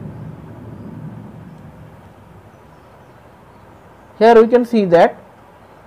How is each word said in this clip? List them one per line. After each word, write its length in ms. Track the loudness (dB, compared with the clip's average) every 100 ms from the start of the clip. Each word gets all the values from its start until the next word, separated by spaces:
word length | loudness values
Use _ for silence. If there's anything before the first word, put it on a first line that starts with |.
| -18 -18 -20 -20 -20 -20 -20 -20 -20 -18 -18 -20 -20 -20 -20 -20 -20 -20 -20 -20 -20 -20 -20 -20 -20 _ _ -20 _ -20 _ _ _ _ -20 -20 -20 -20 -20 -20 -16 0
here 240 | 4 6
we 60 | 4
can 160 | 2
see 220 | 0 -2 0
that 320 | 2 2 -2 -20 _ _ _ _ _